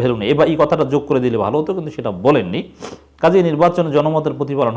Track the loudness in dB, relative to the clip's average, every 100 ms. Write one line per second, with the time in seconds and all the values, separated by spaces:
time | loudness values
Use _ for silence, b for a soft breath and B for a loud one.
0 | 0 0 0 2 2 2 2 2 0 0
1 | 0 0 2 0 0 -2 -2 -6 -8 -8
2 | -8 0 2 2 0 -6 -8 B B B
3 | B 0 2 4 2 2 0 2 0 0
4 | 0 0 -4 -6 -6 -2 -2